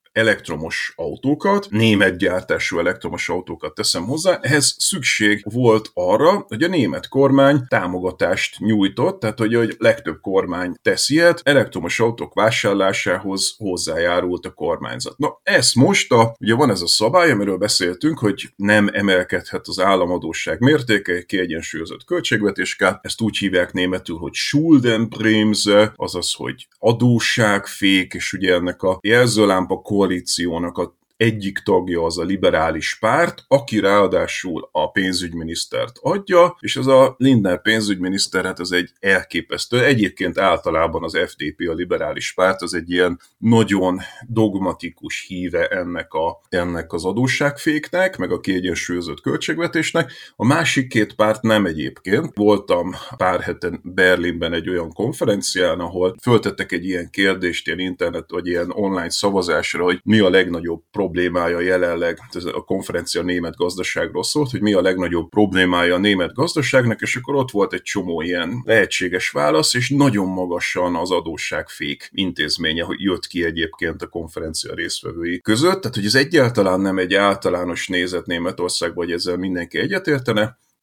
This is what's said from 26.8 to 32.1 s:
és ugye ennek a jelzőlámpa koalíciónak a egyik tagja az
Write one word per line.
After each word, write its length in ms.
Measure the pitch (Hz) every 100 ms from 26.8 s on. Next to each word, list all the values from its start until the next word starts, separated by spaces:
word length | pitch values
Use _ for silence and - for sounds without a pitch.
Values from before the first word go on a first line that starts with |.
| 107 117 123 117 - - 107 101 - - 98 95 92
és 200 | 90 -
ugye 200 | 95 92
ennek 280 | 90 87 -
a 180 | 95 92
jelzőlámpa 800 | 101 117 123 104 101 92 92 95
koalíciónak 960 | - 101 98 90 - - 87 82 87 87
a 180 | 87 _ _ -
egyik 420 | 113 107 98 98
tagja 440 | - 92 90 85
az 140 | 82